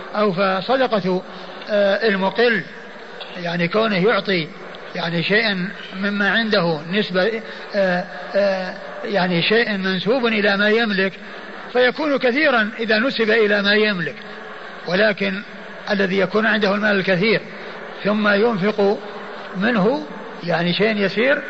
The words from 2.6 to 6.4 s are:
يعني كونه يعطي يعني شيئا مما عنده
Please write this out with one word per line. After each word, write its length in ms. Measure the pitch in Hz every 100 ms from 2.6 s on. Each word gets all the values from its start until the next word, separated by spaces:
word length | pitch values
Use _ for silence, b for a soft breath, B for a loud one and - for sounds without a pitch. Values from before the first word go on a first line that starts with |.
| - - - - - - - 185
يعني 320 | 170 175 170
كونه 400 | 214 226 190 196
يعطي 400 | 202 202 185 151 - - - -
يعني 280 | 180 170 170
شيئا 460 | 160 208 220 190 185 - - 190
مما 340 | 202 202 202
عنده 500 | 202